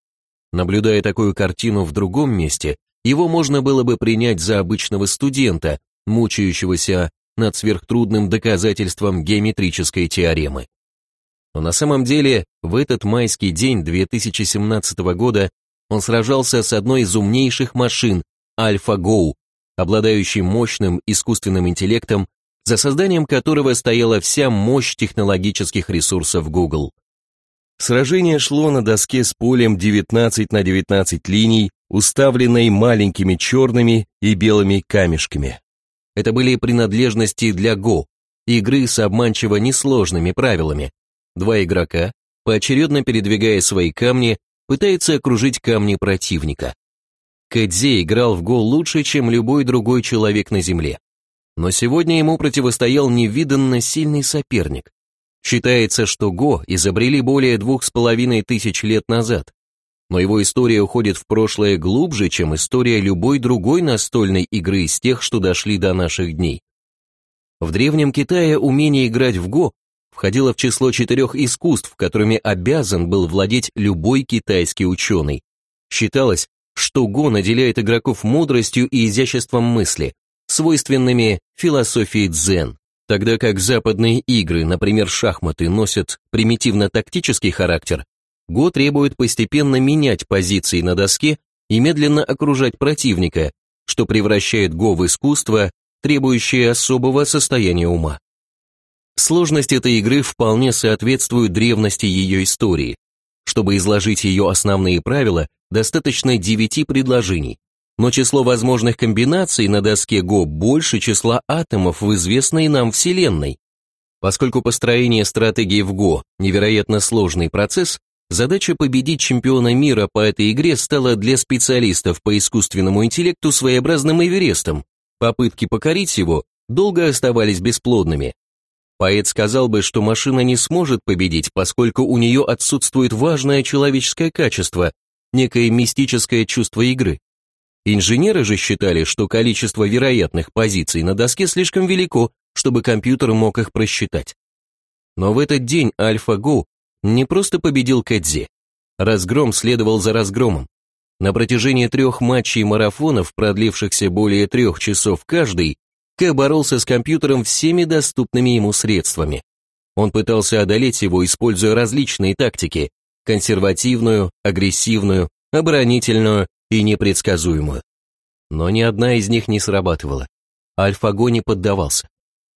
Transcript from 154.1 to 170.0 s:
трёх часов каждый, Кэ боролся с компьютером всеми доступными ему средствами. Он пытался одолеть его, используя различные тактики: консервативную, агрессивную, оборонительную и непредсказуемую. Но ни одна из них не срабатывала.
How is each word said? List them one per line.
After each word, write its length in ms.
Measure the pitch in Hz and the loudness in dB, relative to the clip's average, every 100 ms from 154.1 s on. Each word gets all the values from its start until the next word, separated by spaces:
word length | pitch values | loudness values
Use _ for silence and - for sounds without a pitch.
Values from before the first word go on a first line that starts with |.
| 90 107 101 101 | 0 2 2 2
трёх 340 | 123 117 80 | 2 0 0
часов 420 | - 101 107 87 - | -2 -2 0 -2 -2
каждый, 500 | 170 135 90 80 - _ _ _ - | -2 0 0 -2 -4 _ _ _ -2
Кэ 160 | 175 | 0
боролся 460 | 135 139 156 139 127 | 2 2 2 0 0
с 80 | - | 0
компьютером 580 | 123 117 156 143 131 | -2 0 0 2 0
всеми 400 | 113 - 160 175 | 0 -2 0 2
доступными 640 | 165 160 143 - 117 123 127 | 2 0 -2 -4 -2 0 2
ему 220 | 120 104 | 2 2
средствами. 720 | 104 107 98 - - 76 65 - _ _ _ _ | 0 0 0 -2 -4 -4 -6 -10 _ _ _ _
Он 160 | - 104 | -2 -2
пытался 520 | 107 107 113 98 110 | 0 0 0 0 0
одолеть 400 | 98 107 127 - | 2 2 0 0
его, 200 | 98 90 | 0 2
используя 520 | 90 - 117 95 107 | 0 0 -2 0 2
различные 600 | 110 117 135 127 - 98 | 2 0 -2 -4 -2 -2
тактики: 540 | 98 120 - 80 80 71 _ _ _ - | 0 -2 -4 -6 -4 -6 _ _ _ -4
консервативную, 1040 | 107 - 101 98 92 123 123 113 107 92 - | -2 0 0 0 0 0 0 2 2 0 -4
агрессивную, 840 | 101 92 98 - - 110 98 95 85 _ _ | -4 0 0 0 0 0 2 0 -2 _ _
оборонительную 920 | 151 160 151 120 123 - 110 110 104 92 _ - | -2 2 2 2 2 2 2 2 2 0 _ -2
и 120 | 110 | 0
непредсказуемую. 1000 | 104 104 101 92 - 90 87 78 73 65 - _ _ _ _ _ - | 2 2 0 0 0 0 0 -2 -2 -6 -12 _ _ _ _ _ -10
Но 200 | 78 85 | -4 -2
ни 100 | 110 | 0
одна 340 | 117 104 120 | 0 0 0
из 140 | 120 101 | 0 0
них 200 | 117 110 | 0 0
не 120 | 107 | -2
срабатывала. 640 | - 98 90 80 | -2 -2 0 -2